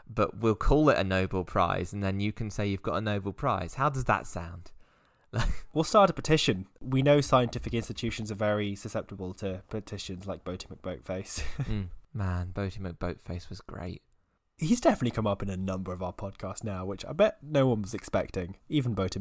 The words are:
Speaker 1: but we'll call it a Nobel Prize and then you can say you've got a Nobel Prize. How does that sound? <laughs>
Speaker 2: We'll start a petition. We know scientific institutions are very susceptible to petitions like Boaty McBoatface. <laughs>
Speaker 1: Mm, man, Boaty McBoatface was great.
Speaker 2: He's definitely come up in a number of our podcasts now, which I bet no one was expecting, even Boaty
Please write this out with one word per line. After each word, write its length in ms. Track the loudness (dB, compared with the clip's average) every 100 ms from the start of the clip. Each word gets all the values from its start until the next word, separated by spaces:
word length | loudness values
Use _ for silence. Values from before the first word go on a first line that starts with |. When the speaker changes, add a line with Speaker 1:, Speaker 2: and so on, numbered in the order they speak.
| -4
Speaker 1:
but 280 | 0 0 2
we'll 160 | 2 4
call 340 | 6 6 6
it 80 | 6
a 60 |
Nobel 400 | 4 2 2 0
Prize 500 | 0 2 2 2 -4
and 100 | -4
then 160 | -2 0
you 120 | -2
can 180 | -2 -4
say 180 | -2 -2
you've 140 | -2
got 140 | -2 -2
a 40 |
Nobel 320 | 0 -2 -2
Prize. 420 | -2 -2 0 -2 -2
How 140 | 0
does 160 | 0 2
that 200 | 0 0
sound? 440 | -8 -8 -12 -14 -18 -20 _ _ _ _
<laughs> 80 | 0 2 0 -2
Speaker 2:
We'll 100 | -2
start 260 | 4 6 6
a 40 |
petition. 520 | 4 4 4 4 2 -2 -10
We 220 | 0 4
know 180 | 6 6
scientific 520 | 6 4 4 -2 -4
institutions 580 | -2 -4 -4 -4 -4 -6
are 40 | 0
very 380 | 2 2 0 -4
susceptible 580 | -6 -6 -6 -8 -8 -6
to 260 | -6 -6 -8
petitions 560 | -8 -8 -10 -8 -8 -8
like 180 | -8
Boaty 220 | -8 -10 -10
McBoatface. 760 | -12 -10 -8 -6 -8 -6 -4 -2
<laughs> 140 | -2 -2
Speaker 1:
Mm, 180 | -2 -4 -10 -10
man, 380 | -4 -2 -2 -4
Boaty 260 | -4 -4 -4
McBoatface 720 | -8 -6 -6 -6 -8 -10 -10
was 120 | -12
great. 400 | -12 -10 -10 -10 _ _ _ _ _ -4
Speaker 2:
He's 240 | 0 4
definitely 300 | 4 4 2
come 160 | 0 0
up 160 | 0
in 60 | -2
a 60 | -2
number 360 | -2 -4 -4
of 80 | -6
our 120 | -6
podcasts 500 | -6 -10 -8 -10 -6
now, 200 | -6 -4 -6
which 200 | -6 -4
I 60 |
bet 260 | 2 2 2
no 240 | 0 2 4
one 160 | 2
was 100 | -2
expecting, 640 | -8 -2 -2 0 -4 -6 -10 -2
even 260 | 0 0 0
Boaty 220 | -2 -2